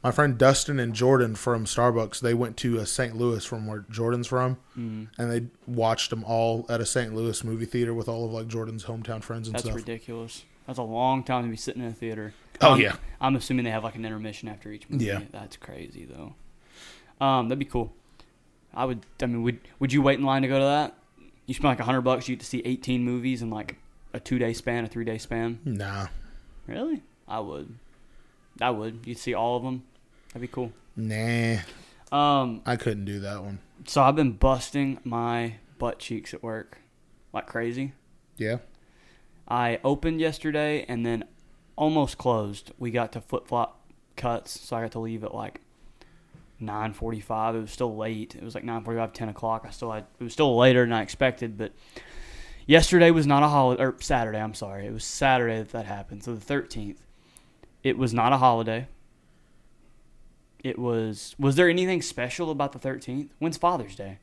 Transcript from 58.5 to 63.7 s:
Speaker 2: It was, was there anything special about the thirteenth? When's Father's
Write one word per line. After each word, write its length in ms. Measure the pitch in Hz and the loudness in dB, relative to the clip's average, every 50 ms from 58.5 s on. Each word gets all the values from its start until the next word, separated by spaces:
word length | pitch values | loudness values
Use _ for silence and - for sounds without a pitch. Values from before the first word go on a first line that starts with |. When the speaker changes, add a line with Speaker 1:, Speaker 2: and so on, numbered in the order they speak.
| 120 113 113 110 110 117 131 - - - - - _ _ _ _ _ _ _ _ _ - _ - - _ - - - - _ - - - - - - _ _ _ _ _ | 6 6 2 -2 -4 -4 -6 -10 -16 -20 -20 -20 _ _ _ _ _ _ _ _ _ -20 _ -20 -20 _ -20 -20 -20 -20 _ -20 -20 -20 -20 -20 -20 _ _ _ _ _
Speaker 2:
It 160 | - 131 - - | -6 -6 -4 -2
was, 560 | 123 120 117 113 113 110 107 101 - - - - | -2 0 0 0 0 -2 -4 -8 -10 -14 -6 2
was 180 | 139 139 135 | 4 4 6
there 140 | 147 180 175 | 8 6 6
anything 320 | 170 180 180 185 185 170 | 6 4 2 2 0 0
special 480 | 170 - - - 123 123 - - 175 160 | -2 -4 -6 -4 -4 -4 -4 -4 -4 -4
about 220 | 156 139 143 139 | -2 -2 -2 -4
the 60 | - 127 | -4 -6
thirteenth? 540 | - 135 131 120 - - 123 139 147 147 - _ | -6 -6 -6 -6 -8 -6 -6 -6 -6 -8 -8 _
When's 180 | 151 165 151 | -4 -4 -2
Father's 400 | - - 175 | 2 2 2